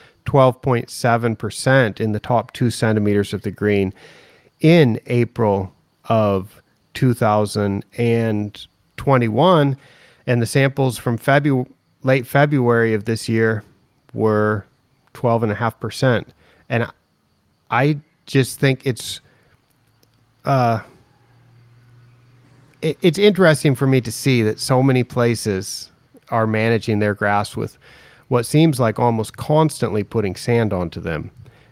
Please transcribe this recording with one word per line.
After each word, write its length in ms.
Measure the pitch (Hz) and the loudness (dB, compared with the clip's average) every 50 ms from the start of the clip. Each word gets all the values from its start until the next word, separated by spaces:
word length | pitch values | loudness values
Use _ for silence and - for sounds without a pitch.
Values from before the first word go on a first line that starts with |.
| - - _ _ _ | -20 -20 _ _ _
twelve 340 | - - 139 131 131 123 - - | 0 2 4 4 4 2 0 -2
point 260 | 139 123 117 - - | -2 -2 -2 -2 -6
seven 460 | - - - 120 117 117 117 117 110 | -10 -2 0 0 0 2 0 -2 -4
percent 640 | - - 104 - - - 131 135 135 127 107 95 - | -4 -8 -10 -10 -4 0 2 4 4 2 2 -2 -4
in 100 | 113 110 107 | -4 -4 -4
the 60 | 104 | -6
top 340 | - - 123 113 110 - - | -4 -2 -2 -2 -2 -4 -6
two 180 | - 127 117 | -2 -2 -2
centimeters 600 | - - 127 117 110 107 104 104 101 101 101 - - | -2 0 -2 0 0 2 2 2 2 0 0 -2 -6
of 100 | 95 - | -8 -8
the 80 | 104 | -8
green 420 | 92 - 101 104 104 101 98 95 - - - - - - - - _ _ _ _ _ _ | -8 -2 0 0 2 2 0 -2 -4 -10 -20 -20 -20 -20 -20 -20 _ _ _ _ _ _
in 380 | - 160 170 175 151 120 107 - - | 4 4 6 6 6 4 2 -2 -4
April 680 | - 123 120 117 113 - - 113 104 101 98 95 92 - _ _ _ _ _ _ | -2 0 0 0 -2 -2 -2 0 0 0 0 -2 -6 -10 _ _ _ _ _ _
of 540 | - 117 110 107 104 98 95 95 107 - - _ _ _ _ _ _ _ | 0 0 2 2 2 0 -2 -4 -8 -16 -20 _ _ _ _ _ _ _
two 200 | - 135 127 117 | 0 0 0 2
thousand 680 | - 123 107 104 107 107 101 - 104 104 101 98 101 - _ _ | 2 2 2 2 2 0 0 -2 -2 -2 -2 -2 -4 -6 _ _
and 720 | - 120 117 117 117 113 113 107 104 104 104 - - - - _ _ _ _ _ | -2 0 0 0 0 0 0 -2 -2 -4 -6 -10 -16 -20 -20 _ _ _ _ _
twenty-one, 800 | - - 143 135 127 120 113 107 117 156 185 185 156 143 143 135 - - - - _ - _ _ _ _ | -6 0 0 2 2 2 0 0 2 2 4 4 4 2 2 -2 -4 -10 -20 -20 _ -20 _ _ _ _
and 140 | 127 123 120 | -2 -2 -2
the 40 | 113 | -2
samples 520 | - - 139 135 139 135 - 135 131 113 | 0 0 0 0 0 0 -2 -2 -2 -2
from 200 | - - - 117 | -4 -4 -4 -4
Febu-, 500 | 113 - - 135 147 143 151 135 127 127 - - _ _ _ _ _ - | -2 0 2 2 2 2 2 0 -2 -2 -6 -12 _ _ _ _ _ -2
late 240 | 131 131 135 120 | 0 0 0 -2
February 680 | - - 143 147 147 147 135 123 120 117 117 113 113 110 | -2 2 2 2 2 2 0 2 2 2 2 2 2 0
of 120 | 104 104 | -2 -2
this 220 | 120 113 110 - | -4 -6 -4 -4
year 360 | - 113 113 113 113 113 107 - _ _ _ _ _ _ _ _ _ - | -2 0 2 2 2 0 -2 -6 _ _ _ _ _ _ _ _ _ -6
were 500 | 113 110 110 107 107 107 107 107 104 - _ _ _ _ _ _ _ _ _ _ | -2 0 0 2 2 2 0 -2 -2 -6 _ _ _ _ _ _ _ _ _ _
twelve 280 | - - 120 117 113 | -4 -2 0 0 0
and 100 | 117 107 | 0 -2
a 40 | 104 | -2
half 240 | - 117 113 - _ | -2 -4 -4 -4 _
percent. 520 | - 107 - - 139 131 120 98 - - _ _ _ _ _ _ _ _ | -10 -10 -6 -2 0 0 0 0 -4 -8 _ _ _ _ _ _ _ _
And 180 | 127 117 117 - - _ _ _ _ _ _ _ _ _ _ _ _ _ _ _ | -4 -4 -4 -4 -8 _ _ _ _ _ _ _ _ _ _ _ _ _ _ _
I 260 | 120 120 131 147 156 143 - _ _ _ _ | -2 0 0 0 0 -2 -8 _ _ _ _
just 320 | - - 135 127 - - - | -2 0 0 0 0 -4 -2
think 260 | - 135 131 - - | 0 0 0 0 -4
it's, 360 | 139 117 - - - - - - _ _ _ _ _ _ _ _ _ _ _ _ _ _ _ _ _ _ _ _ _ _ _ _ | -6 -6 -6 -8 -12 -12 -14 -16 _ _ _ _ _ _ _ _ _ _ _ _ _ _ _ _ _ _ _ _ _ _ _ _
uh, 360 | 135 139 131 123 117 113 107 - - - _ _ _ _ _ _ _ _ _ _ _ _ _ _ _ _ _ _ _ _ - - _ _ _ _ _ _ _ _ _ _ _ _ _ _ _ | -2 0 2 2 2 0 -2 -4 -10 -20 _ _ _ _ _ _ _ _ _ _ _ _ _ _ _ _ _ _ _ _ -20 -20 _ _ _ _ _ _ _ _ _ _ _ _ _ _ _
it, 160 | - 160 - - | -6 -6 -6 0
it's 160 | - 185 147 | 0 0 2
interesting 580 | 180 202 214 190 170 190 165 151 - - 156 131 | 4 2 2 4 4 4 4 4 4 2 0 0
for 120 | - 139 | 2 0
me 140 | 135 131 131 | 2 2 2
to 100 | 117 117 | 0 -2
see 320 | 110 - - 135 131 120 110 | -10 -4 -2 0 2 2 2
that 160 | 107 110 - | 0 -2 -4
so 240 | - - 135 127 131 | -4 -2 0 2 2
many 200 | 135 127 127 120 | 2 2 2 0
places 880 | - - 123 120 120 117 110 - 110 98 95 92 - - - - - _ _ _ _ _ - _ - | -2 -2 -2 0 0 0 -2 -4 -4 -4 -4 -6 -8 -14 -14 -16 -20 _ _ _ _ _ -20 _ -4
are 180 | 120 113 110 | -2 -2 0
managing 520 | 110 107 107 110 113 117 107 - - 107 104 | 0 0 0 0 0 0 0 -2 -2 -2 0
their 140 | 104 104 101 | 0 -2 -2
grass 420 | - 104 101 101 101 104 - - | -2 -2 0 0 0 -2 -4 -8
with 220 | 117 107 104 - _ _ - - - - - - _ _ | -8 -10 -10 -10 _ _ -20 -20 -20 -20 -20 -20 _ _
what 180 | _ 131 123 117 | _ -2 -2 -2
seems 340 | - - 151 160 165 143 117 | 0 2 4 4 4 2 2
like 200 | 123 110 107 - | 0 0 0 0
almost 380 | 123 120 117 110 110 - - | 0 0 0 0 -4 -8 -10
constantly 640 | - - - 151 156 160 151 - - 123 104 92 107 101 | -14 -4 0 2 2 2 0 0 -4 -4 -2 -2 -4 -4
putting 320 | - - 117 101 98 92 | -2 -4 -4 -2 -2 -6
sand 380 | - - - 120 117 113 104 101 | -6 -4 -2 0 0 0 0 -2
onto 260 | 90 87 82 - 87 | -4 -4 -6 -8 -10
them, 320 | 85 87 82 76 - - - - - - - _ _ _ | -8 -6 -8 -8 -8 -12 -16 -20 -20 -20 -20 _ _ _